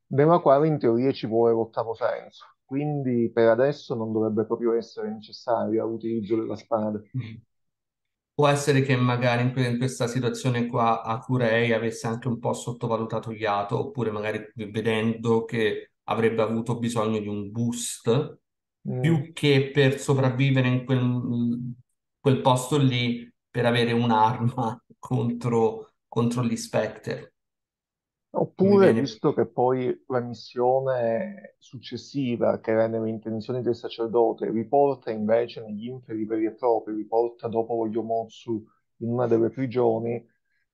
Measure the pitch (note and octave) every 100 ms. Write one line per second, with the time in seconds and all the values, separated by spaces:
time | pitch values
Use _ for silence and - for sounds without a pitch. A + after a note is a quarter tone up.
0 | - C3+ D3+ F3+ D#3+ C#3 D#3+ D3+ B2 A#2
1 | C3+ C3+ A2 A2+ A#2 A2+ A2+ - A2+ A2
2 | A#2 - - - - _ - C3+ D3+ D3
3 | C3 A#2+ A2+ A#2 A2+ A2+ C#3 D3 - A#2+
4 | A2 A2 A2 G#2+ G#2+ A#2 A#2 A#2 A2 A2
5 | G#2+ A2 - - B2+ A2+ G#2+ A2 A2 A2+
6 | A2+ A2+ G2+ A2+ A2 G#2 - A2+ G#2+ G#2
7 | - B2+ G#2+ A2 _ _ _ _ _ _
8 | _ _ _ - C#3+ C#3 D3+ C3+ C3 B2
9 | B2 A#2+ B2 A#2+ B2+ C3 A#2+ A#2+ B2 -
10 | A#2 B2+ A#2 - B2+ A#2+ A#2+ A#2+ A2+ A2
11 | A2+ A2+ - B2+ A2+ A2+ A#2+ A2 A2+ A2
12 | A#2 A#2 - A2+ B2+ C3 - A#2+ A2+ A2+
13 | A2+ A2+ A2+ G#2+ G#2+ G2+ G2+ A2+ - B2+
14 | G#2+ G#2 G#2+ G#2+ - A2+ G#2 A2 A2+ A2
15 | A2+ A2+ A#2 A2+ A2+ A#2+ G#2+ G2+ - _
16 | - A2 A2+ A2+ G#2+ A2+ A#2 A#2 A#2 A#2
17 | G#2+ A2 G#2 G#2 G2+ A2+ A#2 A#2 - -
18 | A#2 A#2 - - _ _ _ _ C#3+ B2+
19 | D3 D#3+ - - C#3+ C3+ C3+ D3 C3+ C#3+
20 | - C3 B2+ B2 C#3 C3 B2+ B2+ C3 B2+
21 | B2 B2 A#2+ A#2+ A#2+ A#2 B2 - _ _
22 | _ _ C3+ B2 C3 B2+ - D3 C3 B2
23 | A#2+ A#2+ - _ _ A#2+ A#2+ A#2+ A#2 A#2
24 | A#2+ A2 A2 B2 A#2+ B2+ A2+ A2+ _ -
25 | - B2+ A#2 A#2+ B2+ A#2 A2 A2 - _
26 | _ A#2 A#2 A#2+ A#2 A2+ - - F2+ -
27 | - - - _ _ _ _ _ _ _
28 | _ _ _ F3+ - - F#3+ G3+ F3+ A2+
29 | C3+ - D#3 B2 A2 - B2 C3 B2 -
30 | - B2+ A#2+ G#2+ - B2 B2 C3+ C3 B2+
31 | A#2 A2+ G2+ G2+ - _ - A#2+ - A#2+
32 | - C#3+ B2+ A2+ G#2+ G#2+ - A2 A2+ A2+
33 | A2 A2 G#2+ A2 G#2 B2+ A#2 A#2 A2 -
34 | A#2 A#2+ A2+ G#2+ G#2+ A2 A2 C#3+ C#3+ B2+
35 | B2 A2 G#2+ A2+ A#2+ - A2 G#2 A#2+ C3
36 | - A2 G#2+ A2 A2 G#2+ B2 A2 G#2+ G#2+
37 | G#2 A2+ A#2+ A#2+ G#2+ A2+ A2+ A#2 A2+ A2+
38 | A2 A2+ A2+ - B2 A2 - _ _ -
39 | A#2 B2 A#2 A2+ A2 C3 C3 B2 A#2+ A2+
40 | A#2 A#2+ _ _ _ _ _